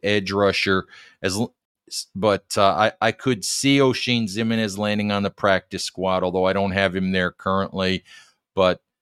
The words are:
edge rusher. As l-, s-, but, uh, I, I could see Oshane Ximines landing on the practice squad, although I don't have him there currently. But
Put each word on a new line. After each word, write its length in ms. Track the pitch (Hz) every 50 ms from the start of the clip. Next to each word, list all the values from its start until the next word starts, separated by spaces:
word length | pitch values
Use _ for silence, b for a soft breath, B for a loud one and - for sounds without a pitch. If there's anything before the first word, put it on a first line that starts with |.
| -
edge 280 | 101 104 104 95 92
rusher. 540 | 98 101 101 98 92 - - 98 95 95 - B B B B B B B
As 140 | B 95 90
l-, 200 | 104 117 - _ _ _ _ _ _ _
s-, 200 | - - - - _ -
but, 300 | 98 95 107 98 95 - - -
uh, 360 | 107 101 98 85 - 107 113 - -
I, 60 | 110
I 40 | 113
could 320 | 110 - - 131 123 101 -
see 360 | - - - - 139 139 139
Oshane 460 | 135 131 123 - - 127 123 117 113
Ximines 520 | 98 92 110 113 113 113 113 110 101 95
landing 340 | 101 107 104 104 104 104 104
on 120 | 101 101 101
the 80 | 98
practice 520 | - - - 101 95 90 - - 98 87 -
squad, 400 | - - 92 92 92 92 92 92
although 220 | 92 87 92 92
I 80 | 95 95
don't 180 | 98 98 98
have 240 | 90 98 98 95 87
him 160 | 95 92 92
there 200 | 95 92 90 87
currently. 720 | - - - 95 95 95 98 - - 95 95 92 95 92 - B B B B B B B B _ -
But 260 | 95 92 90 87 - _ _ _ _